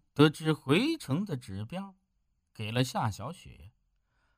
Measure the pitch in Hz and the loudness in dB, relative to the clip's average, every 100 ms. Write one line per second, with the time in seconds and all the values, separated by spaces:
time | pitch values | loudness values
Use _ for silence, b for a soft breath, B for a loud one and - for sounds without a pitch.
0 | _ - 156 - 160 147 127 165 285 320 | _ 6 6 6 -2 -2 2 2 2 -2
1 | - 151 202 139 - 98 113 180 196 190 | -4 -4 -2 -6 -6 -10 -8 -8 -10 -16
2 | _ _ _ _ _ - 107 120 127 208 | _ _ _ _ _ -10 -2 0 0 0
3 | 120 95 120 180 64 58 85 - _ _ | -2 -2 -10 -12 -18 -20 -20 -20 _ _
4 | _ _ _ | _ _ _